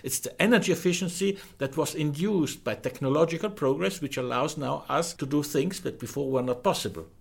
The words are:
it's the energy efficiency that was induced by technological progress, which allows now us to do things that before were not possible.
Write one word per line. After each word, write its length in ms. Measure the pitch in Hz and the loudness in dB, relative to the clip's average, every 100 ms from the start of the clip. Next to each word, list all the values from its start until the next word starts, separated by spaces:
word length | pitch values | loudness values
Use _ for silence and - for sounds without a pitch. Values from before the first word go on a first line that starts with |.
it's 180 | 135 - | -6 -4
the 200 | - - | -4 2
energy 320 | 196 226 - | 4 6 4
efficiency 680 | 165 180 175 180 - 196 196 - - | 2 2 0 -2 0 0 -2 -8 -6
that 180 | 135 156 | -4 0
was 180 | 143 | -2
induced 720 | - 151 143 202 196 139 - | 0 0 0 2 2 2 -2
by 100 | 113 | -4
technological 760 | 107 - - 131 147 165 165 160 | -4 -4 -2 2 4 4 2 -4
progress, 500 | - 135 143 190 196 | 0 2 2 0 -2
which 160 | 131 131 | -4 -4
allows 400 | 127 123 151 151 | -2 0 0 -2
now 280 | 131 147 - | -2 -2 0
us 240 | 143 170 | 0 0
to 140 | - 135 | -4 0
do 160 | 147 | 0
things 380 | 143 143 165 - | 2 2 0 -2
that 180 | 135 - | -6 -8
before 320 | 117 139 135 | -8 -4 -2
were 100 | 131 | 0
not 220 | 127 123 | 0 0
possible. 440 | 196 180 101 82 80 - | 0 0 -2 -6 -12 -18